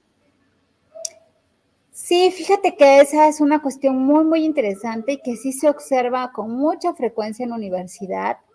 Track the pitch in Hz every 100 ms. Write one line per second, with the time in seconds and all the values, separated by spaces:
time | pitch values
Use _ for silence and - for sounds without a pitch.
0 | _ _ _ _ _ _ _ _ _ 640
1 | 640 - _ _ _ _ _ _ _ -
2 | - 349 370 359 320 403 392 - 277 277
3 | 285 302 302 302 294 302 285 262 269 262
4 | 262 302 320 320 311 294 214 196 226 226
5 | 226 277 254 233 269 262 302 294 - 254
6 | 247 254 247 240 214 240 302 370 349 339
7 | 226 226 214 214 240 233 202 185 180 -
8 | 185 190 196 247 _